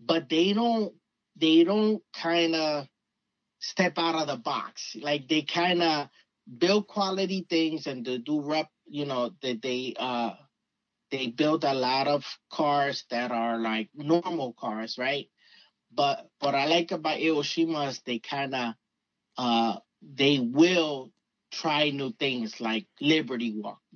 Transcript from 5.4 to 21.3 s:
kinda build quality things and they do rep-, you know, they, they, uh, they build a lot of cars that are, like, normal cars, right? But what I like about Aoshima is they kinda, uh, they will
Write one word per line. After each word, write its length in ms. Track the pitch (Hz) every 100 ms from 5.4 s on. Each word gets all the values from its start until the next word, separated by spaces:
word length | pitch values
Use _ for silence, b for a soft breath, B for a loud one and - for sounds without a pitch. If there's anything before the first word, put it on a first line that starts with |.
kinda 680 | 147 175 175 175 170 151 143 b b _ - 120
build 280 | 175 208 202
quality 600 | 208 196 190 190 190 170
things 380 | 165 160 156 147
and 180 | 127
they 140 | 120 127
do 220 | 120 151
rep-, 300 | 143 156 151 _ -
you 180 | 147
know, 260 | 143 131 120 -
they, 120 | 131
they, 400 | 117 131 123 127 110
uh, 360 | 127 123 113 92 - _ _ _ _ _ _
they 180 | 135 131
build 360 | 117 151 156
a 100 | 147
lot 320 | 135 127 131 135
of 180 | 147 - - _
cars 540 | - 151 143 139 139 -
that 200 | 120 123
are, 280 | 120 117 117
like, 320 | 113 110 107
normal 580 | 143 147 170 170 165 131
cars, 460 | 117 127 110 110 -
right? 300 | 127 143 127 _ b b b b _
But 400 | 117 143 139 - _
what 140 | 143
I 120 | 139 143
like 260 | 170 170
about 260 | 170 156 156
Aoshima 680 | 160 151 143 - 165 160 139
is 120 | 127
they 180 | - 120
kinda, 580 | - 143 139 131 120 117 _ _ _ _ _ -
uh, 420 | 127 117 113 98 - _
they 360 | 156 135 139 143
will 720 | 120 131 170 175 156 139 131 _ _